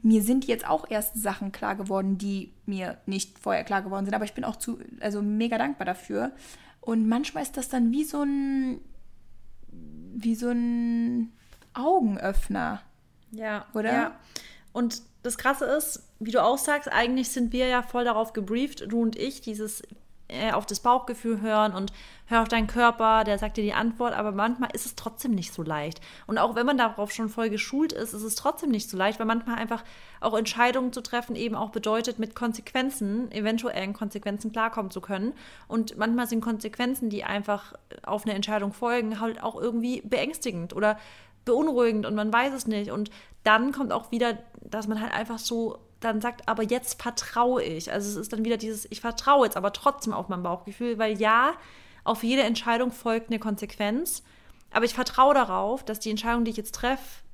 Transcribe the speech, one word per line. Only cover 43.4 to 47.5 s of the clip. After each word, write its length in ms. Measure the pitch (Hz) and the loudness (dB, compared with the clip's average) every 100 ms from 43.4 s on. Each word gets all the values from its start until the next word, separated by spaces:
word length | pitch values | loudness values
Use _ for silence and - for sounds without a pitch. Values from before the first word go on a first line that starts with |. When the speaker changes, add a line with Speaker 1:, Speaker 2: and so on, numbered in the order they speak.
Speaker 2:
dann 300 | - 220 254 | 4 6 4
kommt 200 | 269 254 | 0 0
auch 180 | - - | -2 -2
wieder, 280 | 233 240 226 - - | 0 0 0 -8 -20
dass 260 | - 220 208 | -10 -6 -4
man 120 | 214 | -2
halt 120 | 220 | -2
einfach 260 | - 226 226 | -4 -4 -6
so 400 | - 233 226 - - - | -4 -2 -2 -6 -16 -6
dann 200 | 233 214 | -2 0
sagt, 280 | 233 240 - | -2 -4 -2
aber 140 | 226 | 0
jetzt 380 | 220 240 - - | 2 0 -2 -6
vertraue 600 | - 233 - - 240 | -4 -4 -4 2 4